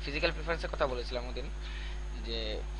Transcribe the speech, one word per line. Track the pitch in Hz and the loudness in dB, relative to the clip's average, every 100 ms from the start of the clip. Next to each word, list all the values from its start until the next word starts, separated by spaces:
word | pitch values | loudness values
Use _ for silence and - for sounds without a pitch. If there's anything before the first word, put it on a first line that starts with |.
| 143 | 0
physical | 147 170 | 2 2
প্রিফারেন্সের | 156 156 160 165 | 2 0 0 0
কথা | - 143 | 2 4
বলেছিলাম | 123 117 127 123 | 4 0 -2 0
ওদিন, | 123 - - - - - - - - 110 | -2 -2 -4 -4 -4 -2 -2 -2 -2 -2
যে | 117 110 104 - - | 0 0 0 -2 -2